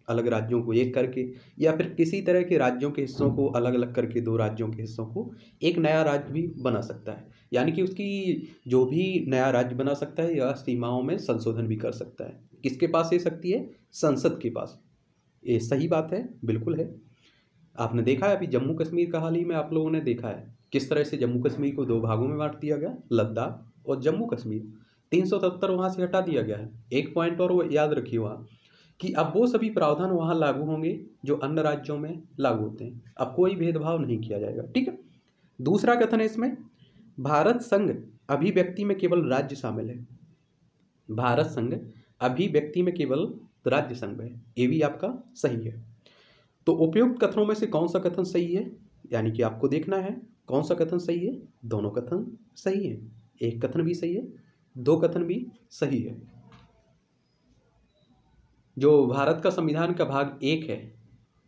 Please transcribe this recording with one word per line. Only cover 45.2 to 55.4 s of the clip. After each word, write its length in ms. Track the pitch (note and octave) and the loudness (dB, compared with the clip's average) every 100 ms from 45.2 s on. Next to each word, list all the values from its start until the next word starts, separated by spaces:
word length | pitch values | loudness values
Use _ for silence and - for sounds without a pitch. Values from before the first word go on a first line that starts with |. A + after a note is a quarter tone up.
| - - | -12 -4
सही 260 | C#3+ A#2 | -2 -2
है। 180 | A2+ - - - - _ _ _ _ _ - | -6 -10 -16 -20 -20 _ _ _ _ _ 0
तो 60 | D#3+ | 2
उपयुक्त 440 | D#3+ G3+ B3+ B3 | 2 4 2 2
कथनों 220 | G#3 G#3+ G#3 | 0 2 0
में 100 | G#3+ | 0
से 120 | - | 0
कौन 180 | D#3 E3 | 0 0
सा 100 | F3+ | 0
कथन 220 | F3+ F3 F#3 | 0 -2 -2
सही 280 | F3+ E3+ | 0 0
है, 160 | F#3 A#3 - - _ - | -2 -4 -10 -20 _ -6
यानी 180 | A2+ A2 | -2 -2
कि 100 | A2+ | 0
आपको 240 | A2 A2+ C#3 | 0 0 0
देखना 280 | D3+ D#3+ G3 | 0 0 -2
है 220 | F#3+ B3 - _ - | -2 -6 -12 _ -2
कौन 160 | C3+ | 0
सा 120 | D#3+ E3 | 0 0
कथन 220 | E3 F3 | 0 0
सही 260 | E3+ E3+ F#3+ | -2 -2 -2
है। 120 | - - _ A#2 | -6 -12 _ -4
दोनों 220 | G#2+ G#2 | -2 -2
कथन 340 | A2 - F3 A#3 - _ - | -4 -4 -4 -4 -12 _ -6
सही 260 | F#3+ G3+ | -2 -2
है, 140 | F3+ A2 A2+ - _ _ | -2 -6 -12 -20 _ _
एक 220 | A#2 A2+ C3 | -4 -2 -2
कथन 160 | E3 | 0
भी 120 | E3 E3+ | 0 0
सही 180 | E3+ | -2
है, 140 | F#3+ B3+ - _ _ _ C3 | -4 -6 -14 _ _ _ -2
दो 200 | B2 D#3+ | 2 4
कथन 260 | E3 E3+ | 4 0
भी 220 | E3+ G#3 | -2 -2